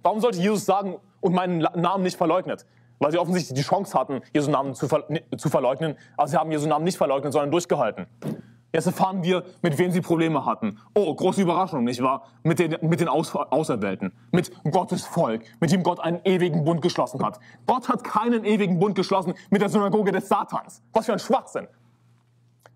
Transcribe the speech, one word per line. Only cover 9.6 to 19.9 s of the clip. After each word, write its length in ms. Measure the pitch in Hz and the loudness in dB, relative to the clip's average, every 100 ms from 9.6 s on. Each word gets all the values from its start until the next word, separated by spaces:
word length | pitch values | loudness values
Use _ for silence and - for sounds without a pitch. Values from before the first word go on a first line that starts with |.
mit 160 | 175 143 | -2 0
wem 140 | 180 | 2
sie 100 | 180 | 0
Probleme 460 | - 165 165 147 117 | 2 2 2 0 -2
hatten. 320 | 110 107 - - 208 | -2 -4 -6 -2 0
Oh, 180 | 185 | 2
große 260 | 139 185 190 | 2 0 2
Überraschung, 440 | 180 170 185 147 | 2 2 0 -2
nicht 180 | 120 123 | -2 0
wahr? 240 | 131 135 - _ | 0 -2 -6 _
Mit 160 | 156 170 | 0 2
den, 180 | 165 165 | 0 0
mit 180 | 160 165 | 0 2
den 80 | 156 | 2
Aus-, 280 | 143 160 143 | 0 -2 -4
Auserwählten, 760 | - 135 156 123 101 95 95 - - | 0 0 0 -2 -2 -4 -6 -8 -2
mit 200 | 175 - - | -2 -2 -6
Gottes 420 | 156 180 - 180 - | 0 0 0 -4 -4
Volk, 380 | - 143 113 - - | -2 0 -2 -6 -2
mit 120 | 160 | 2
dem 120 | 185 | 2
Gott 160 | 175 175 | 2 0
einen 220 | 165 175 | -2 -2
ewigen 400 | 190 185 175 160 | 2 2 2 0
Bund 180 | 151 170 | 0 0
geschlossen 420 | 175 - 131 131 | 0 0 -2 -2
hat. 160 | 107 - - - - | -4 -6 -16 -8 -2
Gott 200 | 247 240 | 0 0
hat 160 | 240 | -4
keinen 420 | - 208 233 233 202 | -2 -2 2 0 2
ewigen 340 | 214 196 175 | 2 2 2
Bund 160 | 208 196 | 2 0
geschlossen 400 | 180 190 180 - - | 0 0 -2 -6 0
mit 100 | 196 | 2
der 80 | 202 | 2
Synagoge 420 | 185 202 | 2 2